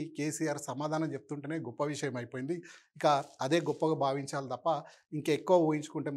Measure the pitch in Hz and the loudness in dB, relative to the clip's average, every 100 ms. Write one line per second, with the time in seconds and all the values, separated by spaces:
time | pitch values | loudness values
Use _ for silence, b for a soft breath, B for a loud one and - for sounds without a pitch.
0 | 147 - 151 147 156 139 - 127 151 156 | -2 -4 -4 -2 -2 -2 -6 -4 -2 -2
1 | 156 135 - 143 143 165 123 120 147 143 | -2 -4 -8 -8 -6 -6 -6 -4 -4 -2
2 | 143 123 117 127 135 175 B B B 147 | -4 -4 -6 -6 -4 -6 B B B 2
3 | 156 139 143 - 135 165 151 - 160 151 | 4 4 2 -4 2 4 2 0 0 2
4 | 139 139 135 143 131 123 165 143 B B | 2 0 -2 -6 -4 -2 0 -2 B B
5 | _ 151 160 143 - 180 156 151 147 156 | _ -4 0 2 6 6 6 2 -2 -6
6 | 139 | -4